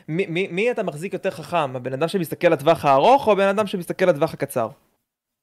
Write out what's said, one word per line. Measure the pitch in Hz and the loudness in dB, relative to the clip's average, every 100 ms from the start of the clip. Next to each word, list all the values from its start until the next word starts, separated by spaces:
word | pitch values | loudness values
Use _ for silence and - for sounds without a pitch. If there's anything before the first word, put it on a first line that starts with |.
| - | -8
מי, | 160 170 | -6 -4
מי, | 165 196 | -4 -4
מי | 175 240 | -2 -2
אתה | 240 | -2
מחזיק | 185 147 190 | -6 -6 -8
יותר | 220 190 | -6 -8
חכם? | 170 151 170 139 127 | -8 -4 -2 -2 -6
הבן | 127 | -8
אדם | 131 165 | -4 -4
שמסתכל | 202 160 - 170 | -4 -6 0 2
לטווח | 147 147 160 147 | 4 2 2 4
הארוך, | 135 190 269 220 | 6 6 4 4
או | |
הבן | 196 196 | 2 2
אדם | 202 202 | 0 -2
שמסתכל | 190 170 - 180 | -4 -6 -2 2
לטווח | 147 156 | 2 0
הקצר? | - 139 127 113 - _ _ _ _ _ _ | -4 -6 -4 -4 -8 _ _ _ _ _ _